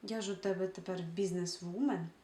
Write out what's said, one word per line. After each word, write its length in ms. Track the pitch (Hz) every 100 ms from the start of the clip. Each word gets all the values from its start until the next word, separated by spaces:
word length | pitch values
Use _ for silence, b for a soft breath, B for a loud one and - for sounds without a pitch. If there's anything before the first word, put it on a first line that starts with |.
«Я 180 | 208 220
ж 120 | 196
у 20 | 190
тебе 320 | 196 185 185
тепер 340 | 185 180 185
бізнес-вумен?» 1040 | 165 170 196 180 175 - 175 180 285 196 165 -